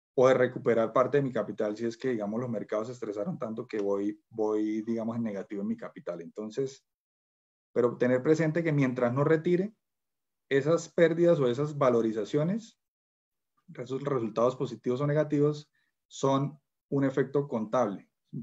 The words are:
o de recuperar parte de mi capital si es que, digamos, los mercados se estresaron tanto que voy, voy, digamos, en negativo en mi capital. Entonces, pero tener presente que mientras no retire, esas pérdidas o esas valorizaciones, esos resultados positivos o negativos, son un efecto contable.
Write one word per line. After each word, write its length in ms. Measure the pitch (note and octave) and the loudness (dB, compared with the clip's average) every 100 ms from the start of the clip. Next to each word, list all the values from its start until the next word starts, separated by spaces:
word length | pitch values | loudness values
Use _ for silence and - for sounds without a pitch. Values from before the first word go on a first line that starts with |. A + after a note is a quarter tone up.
| _ | _
o 140 | - C3 | 4 6
de 80 | B2+ | 6
recuperar 580 | B2 B2+ B2 A2+ A2+ | 2 0 0 2 2
parte 240 | C3+ B2 C#3+ | 2 2 2
de 60 | |
mi 80 | C3+ | 0
capital 440 | A2+ G#2 G2+ G#2+ G#2+ | -2 -4 -2 -4 -2
si 100 | A#2 | -6
es 120 | A2+ | -4
que, 120 | C3 | -4
digamos, 300 | A2+ G#2 A2+ | -2 -4 -4
los 100 | B2+ | -4
mercados 380 | G#2+ G2+ G#2+ A#2 | -6 -4 -6 -6
se 60 | |
estresaron 460 | B2 G#2+ G2+ C3+ D3+ | -8 -8 -6 -6 -6
tanto 260 | A2 A2 - | -6 -8 -8
que 160 | G#2+ | -4
voy, 400 | G2+ G2+ G#2 G#2 _ | -2 -2 -2 -6 _
voy, 540 | A2 G#2+ G#2+ G#2+ A2 | -4 -2 0 -2 -4
digamos, 320 | A2 A2+ A2+ A#2 | -4 -4 -4 -4
en 80 | |
negativo 380 | A2+ G2 - G#2 | -4 -6 -8 -6
en 60 | G#2 | -6
mi 100 | A2+ | -6
capital. 440 | - - - E2+ | -10 -12 -10 -10
Entonces, 640 | E2 - A2 A#2+ C3+ - _ _ _ _ _ _ _ _ _ | -10 -10 -10 -6 -6 -8 _ _ _ _ _ _ _ _ _
pero 240 | A#2+ A#2+ - | 0 0 2
tener 240 | B2 B2+ | 2 2
presente 420 | D#3 D#3 D#3 E3+ | 4 2 2 0
que 80 | E3 | 0
mientras 400 | C#3+ C3 B2 A#2+ | 2 2 2 0
no 120 | C3 | 2
retire, 500 | D3 D#3+ F3 F3 G#3 - _ _ _ _ _ _ - | 2 2 2 0 0 -8 _ _ _ _ _ _ -2
esas 420 | C3+ C#3+ E3 - | 0 2 0 0
pérdidas 500 | - E3 E3 E3+ D3+ | 2 4 6 4 4
o 80 | B2 | 2
esas 280 | A#2+ D3+ C#3+ | 0 -2 0
valorizaciones, 1040 | C3 A#2 A2+ A2 G2 D3 E3 A3+ - _ _ _ _ _ _ _ _ _ - | 2 4 2 -2 -2 0 0 -2 -6 _ _ _ _ _ _ _ _ _ -20
esos 300 | D3+ B2 C3 | -14 -8 -6
resultados 520 | C#3+ C3 A2+ A2+ B2 B2+ | -2 -2 -2 2 2 2
positivos 460 | B2 A2 B2 B2+ | -6 -6 -4 -2
o 60 | D3 | 0
negativos, 640 | D3+ D3 D3 D3 D3 - _ _ _ _ | 0 2 2 2 0 -10 _ _ _ _
son 520 | - C3+ C3+ C#3+ - _ _ - | -2 0 2 -2 -6 _ _ -4
un 140 | C#3 | 0
efecto 440 | C3+ C#3+ B2+ D3 C#3+ | 0 0 0 0 -2
contable. 640 | A2+ G#2+ B2+ G#2+ F#2+ - _ _ - | -4 -2 0 0 -2 -12 _ _ -14